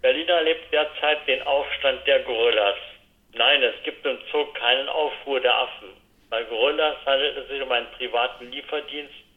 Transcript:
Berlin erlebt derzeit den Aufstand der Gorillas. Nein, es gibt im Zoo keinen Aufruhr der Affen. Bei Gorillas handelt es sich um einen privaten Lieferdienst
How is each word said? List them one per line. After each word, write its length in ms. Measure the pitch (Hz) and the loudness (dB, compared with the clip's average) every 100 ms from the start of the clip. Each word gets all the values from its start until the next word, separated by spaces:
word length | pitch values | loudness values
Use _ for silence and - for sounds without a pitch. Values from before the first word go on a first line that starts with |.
Berlin 260 | 127 127 165 | 2 2 2
erlebt 460 | 175 160 165 - | 2 2 0 0
derzeit 520 | 151 151 - 151 151 - | 0 0 0 0 0 0
den 160 | 127 | -2
Aufstand 600 | 143 139 139 - 139 131 - | 2 0 0 0 0 0 2
der 140 | 135 | 2
Gorillas. 560 | 127 117 117 110 101 98 - - _ _ _ | 2 2 4 4 2 0 -8 -20 _ _ _
Nein, 300 | 117 117 143 | 0 4 4
es 180 | 123 - | 2 0
gibt 220 | - 151 143 | -8 -4 -4
im 120 | 127 - | -4 -4
Zoo 120 | 151 147 | -2 -2
keinen 420 | - 117 131 139 | -2 0 2 0
Aufruhr 500 | 151 151 - - 135 | -2 -2 -4 -4 0
der 160 | 123 117 | 2 2
Affen. 400 | 127 - 98 101 _ _ _ | 0 -6 -18 -20 _ _ _
Bei 140 | 113 | -6
Gorillas 540 | 113 117 135 151 156 - - | -6 0 2 2 0 0 0
handelt 320 | 135 143 139 | 2 0 -4
es 100 | - | -10
sich 140 | 139 | -8
um 100 | 131 | -2
einen 180 | 123 120 | -2 -4
privaten 600 | - 123 117 123 - 123 | -10 -4 0 -2 -4 -14
Lieferdienst 600 | 135 - 151 143 147 143 - - | -14 -8 -8 -8 -12 -12 -18 -20